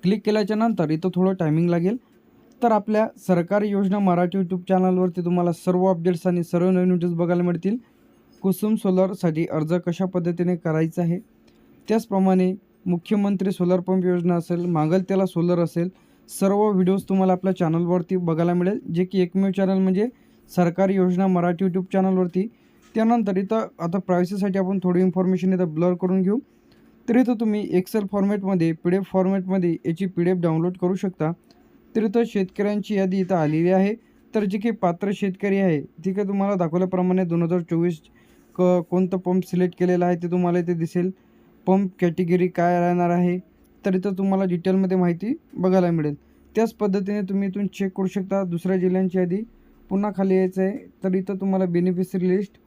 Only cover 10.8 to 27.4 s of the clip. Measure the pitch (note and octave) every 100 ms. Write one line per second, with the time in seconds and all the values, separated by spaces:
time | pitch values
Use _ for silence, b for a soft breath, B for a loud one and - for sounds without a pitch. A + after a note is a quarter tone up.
10.8 | D#3+ D#3+ E3+ F3+ - _ _ b b b
11.8 | - A3 A3+ F#3+ F#3+ F#3 F#3 F#3+ _ _
12.8 | F3+ E3+ - G#3 G3+ G3 F#3+ F#3 F3+ F#3
13.8 | F3+ F#3 F3+ F3+ F3 F3 E3 F3 F3 E3
14.8 | D#3 F#3 F#3 G3 F#3+ E3+ E3+ F3 E3 E3+
15.8 | F3 - b b - - G3 G3+ G#3+ F#3+
16.8 | F#3 G3 - F#3+ F#3 F3+ F#3+ F#3 E3+ E3
17.8 | F3 F3+ E3+ F#3 F3 D#3+ E3+ F3 F3+ G#3+
18.8 | - E3+ F#3 G3 F3+ F#3+ G3 F#3+ F#3+ F#3+
19.8 | F#3+ F#3 A#3 b b b _ - F3 E3+
20.8 | G3 F#3+ F#3 F3+ F#3+ F3+ F3 E3+ F#3+ F#3
21.8 | F#3 F#3+ F#3+ F#3 F3+ F#3 G#3+ b b b
22.8 | _ A3 A3 A#3+ G3+ F#3+ G3 A3 A3 -
23.8 | E3+ F#3+ F#3 F3+ F3+ G3+ G3+ F#3+ F#3 G3
24.8 | F3+ F3 F#3 F3 F#3 F#3 F#3 F#3 F3+ D#3
25.8 | F3 F3+ F#3 F#3+ F#3 A3 - b b b
26.8 | b _ - A#3 B3 A#3